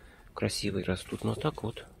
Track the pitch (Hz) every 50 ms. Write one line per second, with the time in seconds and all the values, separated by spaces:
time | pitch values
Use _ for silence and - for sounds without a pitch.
0 | - - - - - - - - - 104 - - - 101 95 98 87 - 92 -
1 | - - 104 - - 110 110 - - 151 - - - 110 - - - - - -